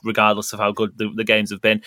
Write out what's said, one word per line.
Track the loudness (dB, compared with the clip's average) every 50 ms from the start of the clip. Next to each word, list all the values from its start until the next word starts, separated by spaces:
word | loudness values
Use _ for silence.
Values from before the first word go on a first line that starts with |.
| -8
regardless | -2 0 2 4 4 2 0 -4 -6 -4
of | -2
how | -2 -2
good | 0 -2 -4 -4 -4
the, | -6 -6 -6 -4
the | -4 0
games | 2 2 2 2 -2
have | -4 0
been. | 2 2 2 0 -2